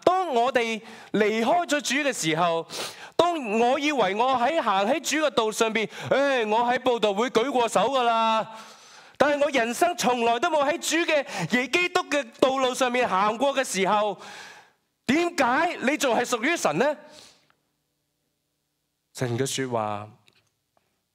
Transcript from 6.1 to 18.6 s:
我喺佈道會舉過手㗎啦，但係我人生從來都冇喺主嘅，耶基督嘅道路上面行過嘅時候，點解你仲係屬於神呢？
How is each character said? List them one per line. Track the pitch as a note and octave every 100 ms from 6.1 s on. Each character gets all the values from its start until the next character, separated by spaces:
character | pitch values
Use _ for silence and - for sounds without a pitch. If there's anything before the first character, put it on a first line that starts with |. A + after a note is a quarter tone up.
| B3 C#4 B3+ G#3+
我 | A3
喺 | A#3+ B3+
佈 | C4 A#3
道 | G#3
會 | G3+ B3
舉 | A3 C4+
過 | B3 A3+
手 | F#3+ A3+
㗎 | C4+
啦， | A#3 A3+ A3+ A3 G#3+ - - - - - - -
但 | C#4 C#4+
係 |
我 | D4
人 | C4 A3+
生 | A#3 F4 F4
從 | B3 B3
來 | A#3 A#3+
都 | F4
冇 | D#4
喺 | C#4 E4+
主 | - D#4+ E4
嘅， | D4+ - - E3 B3
耶 | C4
基 | F4 F4+
督 | F4+
嘅 | C#4+ C#4+ A3+ -
道 | C4+ C4+
路 | B3+
上 | B3+ B3
面 | B3 A3
行 | F#3 G#3+ A3+
過 | C#4
嘅 | C4+ C4
時 | C#4+ F#3
候， | G#3 G#3 F#3 - - - - - _ _ _ -
點 | D4+ F4 E4+
解 | A#3+ C4+ E4+ D4
你 | B3 D4
仲 | C4+ G#3+
係 |
屬 | A#3+ A#3+
於 | C4 E4+
神 | E3 D3+
呢？ | C#4+ C#4 - - - _ _ _ _ _ _ _ _ _ _ _ _ _